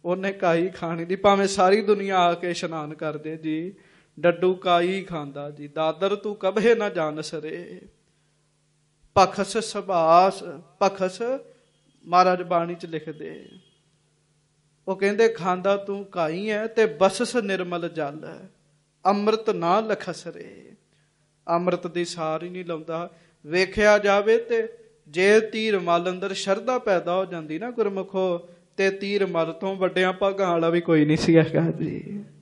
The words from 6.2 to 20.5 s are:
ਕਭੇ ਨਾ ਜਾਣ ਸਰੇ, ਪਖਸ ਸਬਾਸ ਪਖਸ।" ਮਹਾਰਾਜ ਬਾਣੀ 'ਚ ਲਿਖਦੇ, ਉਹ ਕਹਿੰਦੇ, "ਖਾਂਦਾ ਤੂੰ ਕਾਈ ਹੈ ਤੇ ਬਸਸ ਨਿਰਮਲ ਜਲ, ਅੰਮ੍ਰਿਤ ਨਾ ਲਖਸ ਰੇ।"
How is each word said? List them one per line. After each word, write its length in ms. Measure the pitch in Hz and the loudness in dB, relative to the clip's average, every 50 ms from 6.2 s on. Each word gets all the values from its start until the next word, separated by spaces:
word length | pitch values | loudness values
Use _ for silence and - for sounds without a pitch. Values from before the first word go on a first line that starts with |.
| 202 214 208 | -6 -10 -8
ਕਭੇ 400 | 208 196 190 202 220 202 233 233 | -2 -4 -2 0 2 4 4 4
ਨਾ 140 | 214 208 202 | 4 0 -4
ਜਾਣ 320 | 180 175 160 151 151 156 | -2 -2 -4 -4 -4 -8
ਸਰੇ, 600 | 156 - - 156 151 156 160 170 175 - 185 180 - 196 _ _ _ _ _ _ _ _ _ _ _ _ _ _ _ _ _ _ _ _ _ _ _ _ _ | -10 -10 -10 -10 -10 -10 -12 -12 -14 -16 -18 -20 -20 -20 _ _ _ _ _ _ _ _ _ _ _ _ _ _ _ _ _ _ _ _ _ _ _ _ _
ਪਖਸ 420 | 196 185 180 - 202 190 190 - | 4 4 4 4 -6 -6 -4 -4
ਸਬਾਸ 840 | 226 214 - - 208 185 190 185 170 165 160 165 175 185 196 - - - 175 143 151 - _ _ _ | -6 -6 -4 -8 -8 -6 -2 0 2 4 6 8 8 8 6 2 -4 -12 -14 -14 -16 -18 _ _ _
ਪਖਸ।" 420 | 208 190 196 - 190 185 185 - 233 240 269 269 - - _ _ _ _ _ _ _ _ _ _ _ | 0 0 2 0 -4 -4 -4 -6 -6 -6 -6 -6 -8 -16 _ _ _ _ _ _ _ _ _ _ _
ਮਹਾਰਾਜ 360 | 170 175 180 185 185 180 180 | 2 4 6 6 6 4 0
ਬਾਣੀ 340 | 180 170 180 170 170 170 175 | -2 -2 0 0 0 -2 -6
'ਚ 100 | 170 - | -10 -10
ਲਿਖਦੇ, 600 | 170 165 156 156 165 151 156 156 156 156 - - - - 185 _ _ _ _ _ _ _ _ _ _ _ _ _ _ _ _ _ _ _ _ _ _ _ _ _ | -10 -10 -10 -8 -10 -14 -12 -14 -14 -14 -16 -18 -20 -20 -20 _ _ _ _ _ _ _ _ _ _ _ _ _ _ _ _ _ _ _ _ _ _ _ _ _
ਉਹ 80 | 185 190 | -8 -4
ਕਹਿੰਦੇ, 320 | 190 196 196 208 202 226 | -2 0 -2 2 4 2
"ਖਾਂਦਾ 500 | 226 226 - 170 190 180 185 185 196 202 | 2 2 0 -2 -2 -2 0 2 0 0
ਤੂੰ 280 | 202 196 202 196 202 202 | 0 -2 -8 -8 -8 -10
ਕਾਈ 440 | 196 - 180 165 156 165 180 202 220 | -8 -4 -4 -4 -2 -4 -4 -4 -4
ਹੈ 180 | 214 208 220 | -4 -4 -6
ਤੇ 180 | 226 220 233 220 | -4 2 2 2
ਬਸਸ 500 | - 151 147 190 196 196 - 240 - - | 2 4 2 2 2 4 0 -4 -2 -2
ਨਿਰਮਲ 540 | 247 208 202 190 185 185 175 175 175 170 165 | -4 -2 -2 -4 -4 -4 -4 -6 -6 -6 -6
ਜਲ, 500 | 165 160 151 139 147 156 151 151 165 - - 190 _ _ _ _ _ _ _ _ _ _ _ | -6 -6 -6 -6 -8 -12 -16 -16 -16 -18 -20 -20 _ _ _ _ _ _ _ _ _ _ _
ਅੰਮ੍ਰਿਤ 440 | 185 202 202 202 214 214 220 220 226 | 0 0 2 2 0 0 0 -2 -4
ਨਾ 300 | 202 180 170 170 185 214 | -2 0 2 2 2 2
ਲਖਸ 480 | 220 220 202 - - 190 165 - - | 2 0 -4 -4 -4 -10 -10 -10 -12
ਰੇ।" 440 | 170 - - - - | -14 -14 -14 -18 -18